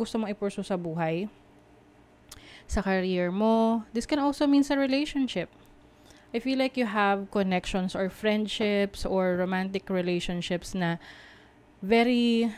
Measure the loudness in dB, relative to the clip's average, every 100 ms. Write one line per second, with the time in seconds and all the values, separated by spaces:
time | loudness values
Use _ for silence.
0 | -2 -4 -4 -4 -6 -4 -4 -4 -4 -2
1 | -2 -2 -6 -10 -20 -20 -20 -20 -20 -20
2 | -20 _ -20 -20 -20 -20 -4 -2 0 0
3 | 0 0 0 2 2 4 4 0 -2 -6
4 | -2 0 0 2 4 4 4 2 2 0
5 | -2 -2 -2 -2 -6 -10 -20 -20 -20 -20
6 | -20 -20 -8 -4 -2 0 0 0 0 2
7 | 2 2 0 0 0 0 -2 -2 -2 -2
8 | -4 -2 0 0 -2 -2 0 0 0 -2
9 | -2 0 0 0 0 -2 -2 -6 -4 -2
10 | 0 -2 -2 -4 -4 -6 -6 -4 -2 -2
11 | -8 -20 -20 -20 -20 -20 -20 _ 2 4
12 | 4 4 4 2 0